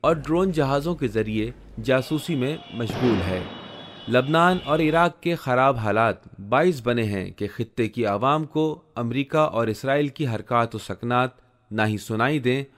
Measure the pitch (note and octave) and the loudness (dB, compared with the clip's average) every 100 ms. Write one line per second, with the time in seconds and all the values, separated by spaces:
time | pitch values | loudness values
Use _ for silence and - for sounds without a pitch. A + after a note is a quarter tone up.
0 | C#3+ E3 C#3 E3+ F#3+ D#3+ C3+ C#3+ D#3 E3 | 2 0 0 2 2 2 2 0 0 -2
1 | B2+ A2 A2 A2 A2 - - - A2 C3 | -2 0 0 -2 -4 -8 -16 -8 2 2
2 | B2+ D#3 - D3 B2+ D#3+ - A#2 A2+ - | 2 -4 -2 -2 -2 -4 -10 -6 -4 0
3 | B2 G2+ F2+ F#2 F#2 - - - - - | 2 2 0 -4 -6 -14 -16 -18 -18 -16
4 | - B2 C3 E3 F3 F3+ C#3+ D#3 D#3 D#3+ | 0 2 4 4 4 2 0 2 2 4
5 | E3+ - F3 E3 - B2 C3+ B2 G#2+ G#2 | 2 0 -4 -4 0 4 4 2 0 2
6 | A2+ G2 - - G2 B2+ F3+ D3 A#2 A#2+ | 2 0 -10 -18 0 2 2 0 -2 0
7 | A2 G2 F#2 F#2 G2+ - A2+ - A2 A#2+ | 0 -2 -6 -6 -8 -6 -6 -2 -2 0
8 | G#2+ G2+ B2+ D3+ D3+ D#3 D#3 D3+ _ - | -2 0 0 0 -2 -2 -2 -4 _ -6
9 | A#2 B2+ C3+ D#3 D#3 A2+ A2+ G#2 C3+ C#3+ | -4 -2 0 0 2 0 -2 -2 0 0
10 | D3 - C#3 G#2+ G2 A#2+ A2+ A2 - F#2+ | 0 -2 -4 -4 0 0 0 -4 -10 -8
11 | A#2+ B2 B2+ _ _ _ _ G#2+ G#2+ G#2+ | -2 0 0 _ _ _ _ -2 0 -2
12 | - A2 B2 D3+ B2 C3 C#3 | -4 -2 0 2 0 0 -4